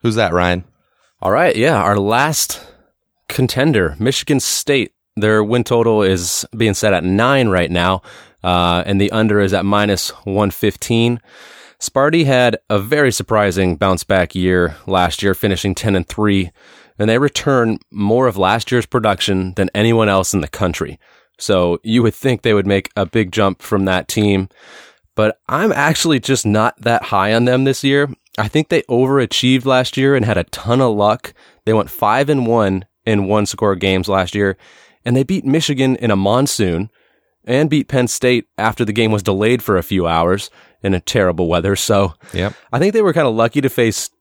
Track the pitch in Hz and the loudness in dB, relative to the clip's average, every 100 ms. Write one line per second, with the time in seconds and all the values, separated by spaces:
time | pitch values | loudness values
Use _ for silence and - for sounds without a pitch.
0 | 120 110 101 87 90 90 - _ _ _ | 0 0 0 2 0 0 -6 _ _ _
1 | _ _ 92 113 175 - 131 135 92 104 | _ _ -2 0 0 2 2 2 2 0
2 | 98 117 147 151 - - - _ _ _ | 0 0 0 -2 -6 -8 -14 _ _ _
3 | _ _ _ - 127 - 147 123 85 71 | _ _ _ -2 -2 0 2 2 0 0
4 | 113 135 - 143 - - - 139 107 _ | -2 -2 -2 -2 -2 -6 0 0 -2 _
5 | _ - 107 107 104 123 110 120 117 107 | _ -2 2 2 2 0 0 0 2 2
6 | 98 95 87 - - 113 110 95 107 95 | 2 0 -2 -8 -8 -2 0 0 0 0
7 | 87 98 120 139 117 92 85 87 87 95 | 2 2 2 2 2 2 0 0 0 0
8 | - - - _ 90 87 87 87 87 98 | -4 -20 -20 _ -2 2 2 0 0 0
9 | 101 110 110 104 98 95 98 101 104 95 | 0 0 0 2 2 0 0 0 2 0
10 | - - - 98 104 - 107 - - 117 | -4 -10 -4 0 0 0 -4 -2 -2 0
11 | 117 120 _ - - - - _ - - | 2 0 _ -20 -20 -20 -20 _ -6 0
12 | 143 165 143 131 123 110 _ 107 101 147 | 0 2 2 2 2 0 _ -4 0 0
13 | 139 - - 110 101 90 92 78 98 92 | 2 0 -2 0 2 2 0 0 0 0
14 | - 95 85 92 90 90 87 78 - 95 | 0 0 0 -2 0 2 0 -4 -4 0
15 | 87 - 101 92 107 92 101 92 110 95 | 0 -2 -2 -2 -2 -2 -4 -4 -2 -2
16 | 85 - 107 98 87 _ - - - _ | -4 -2 0 0 -2 _ -20 -20 -20 _
17 | 107 117 143 - - 135 117 107 _ - | 0 2 0 -2 0 0 0 -2 _ -4
18 | 101 117 127 98 92 113 - 123 110 127 | 0 2 0 0 0 0 0 -2 0 -2
19 | 110 95 - 95 92 92 92 101 110 113 | 0 0 -2 -2 -2 -2 -2 0 2 2
20 | 107 98 92 101 73 - 92 82 76 82 | 2 2 0 -2 -4 -4 -4 -2 -8 -10
21 | _ _ _ _ - 98 87 87 110 113 | _ _ _ _ -2 0 2 -2 0 2
22 | 113 - 135 120 120 104 98 98 - - | 0 0 -4 -2 0 0 2 0 -2 -6
23 | 95 113 98 107 98 92 - 104 95 92 | -2 -2 -2 0 -2 -2 -4 -2 0 0
24 | - - 104 98 98 _ - - - _ | -2 0 2 2 -2 _ -20 -20 -20 _
25 | _ - 107 - - 139 214 139 147 156 | _ -2 -2 -2 -6 -2 0 2 2 2
26 | 170 143 110 135 107 107 113 - 117 117 | 0 0 0 0 2 2 0 0 -2 0
27 | - 101 98 113 123 127 135 131 139 139 | 0 0 2 2 2 2 0 0 0 0
28 | 143 120 _ - 107 151 156 165 - 120 | 0 -6 _ -6 -2 -2 0 -2 0 0
29 | 131 139 120 - 123 131 127 127 127 - | 2 2 0 0 0 0 2 0 0 0
30 | 135 139 110 95 85 - - 127 127 104 | 0 2 0 -2 -4 -8 -2 2 2 2
31 | 104 113 - _ - _ - 110 98 - | 2 0 -6 _ -20 _ 0 0 0 -2
32 | 104 117 143 143 120 117 101 95 95 _ | 0 0 0 0 0 2 2 0 -6 _
33 | - 104 95 107 104 - 107 95 95 95 | -2 -2 0 0 -2 -2 -2 0 0 0
34 | 92 95 90 104 101 95 - - _ _ | 0 -2 -2 -2 -2 -2 -12 -20 _ _
35 | - 123 139 190 135 151 - 135 131 131 | -2 0 0 -2 0 0 0 0 0 0
36 | 117 101 98 117 139 - 98 85 107 _ | -2 0 0 2 0 0 -2 -2 -6 _
37 | _ _ _ _ - 127 151 151 127 135 | _ _ _ _ -4 -2 0 0 -2 -2
38 | 123 - 127 123 - - 110 107 110 107 | -2 0 0 0 -2 -4 -4 -2 -4 0
39 | 113 107 95 95 107 123 - 95 87 95 | 0 0 0 0 0 0 0 -2 0 -2
40 | 85 82 85 98 - _ _ _ 98 92 | 0 0 0 0 -4 _ _ _ -2 -2
41 | - 113 92 82 87 87 90 101 - 101 | -2 0 0 0 0 0 0 -2 0 0
42 | 98 - - 90 95 - _ 120 185 220 | 0 -4 -12 -6 -6 -6 _ -2 0 2
43 | 202 160 139 110 117 147 135 - 117 104 | 0 2 0 2 0 2 -2 0 0 0
44 | - _ | -8 _